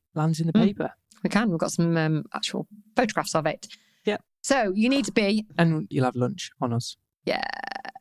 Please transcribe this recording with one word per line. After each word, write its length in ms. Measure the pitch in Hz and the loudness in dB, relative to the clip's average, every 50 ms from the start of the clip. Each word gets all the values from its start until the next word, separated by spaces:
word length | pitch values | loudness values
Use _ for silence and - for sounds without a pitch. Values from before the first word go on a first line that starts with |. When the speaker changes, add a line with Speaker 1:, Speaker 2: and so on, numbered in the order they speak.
| _ _ _ | _ _ _
Speaker 1:
lands 240 | 160 151 160 165 151 | -2 0 0 0 0
in 80 | 160 165 | 0 2
the 40 | 160 | 4
Speaker 2:
Mm. 120 | 214 226 | 4 4
Speaker 1:
paper. 260 | 202 202 - - - - _ _ _ - - - | 4 2 0 -6 -6 -6 _ _ _ -20 -6 -4
Speaker 2:
We 80 | - | 0
can. 200 | - 202 233 226 | 2 2 2 2
We've 100 | 170 160 | 0 0
got 100 | 170 - | -2 -2
some, 260 | - - 170 170 170 | 0 0 2 2 2
um, 280 | 165 160 156 156 151 - - - | 2 2 2 0 0 -2 -4 -10
actual 320 | - - - - - - - - - - _ _ | -8 -8 -6 -6 -6 -8 -8 -12 -20 -20 _ _
photographs 400 | - 254 214 - - 147 - - | 0 0 0 0 -2 -4 0 -2
of 100 | 165 147 | 0 0
it. 220 | 156 - - - - - - _ _ _ _ _ | 0 -4 -4 -10 -18 -20 -20 _ _ _ _ _
Speaker 1:
Yeah. 120 | - 208 - - _ _ _ _ | -4 -4 -4 -6 _ _ _ _
Speaker 2:
So 300 | - 277 269 226 202 185 | 0 2 2 2 0 0
you 140 | 208 214 247 | 2 2 2
need 160 | 269 277 240 | 2 2 0
to 80 | - - | 0 0
be 340 | - 214 196 208 214 220 - - | 2 2 2 2 0 -2 -4 0
Speaker 1:
And 300 | - 170 165 160 156 - - | 2 4 4 4 0 -2 -2
you'll 160 | - 147 131 | 0 0 0
have 100 | 127 - | 0 2
lunch 340 | 123 123 123 101 - - - - _ | 0 -2 -2 -2 -6 -10 -14 -6 _
on 120 | 135 123 117 | -2 0 0
us. 240 | 117 117 - - - _ _ _ _ _ | -2 -2 -4 -12 -16 _ _ _ _ _
Speaker 2:
Yeah. 200 | - 156 - - - - - - - - - - - - - | -4 -2 -2 -2 -6 -8 -10 -10 -12 -12 -12 -14 -14 -16 -16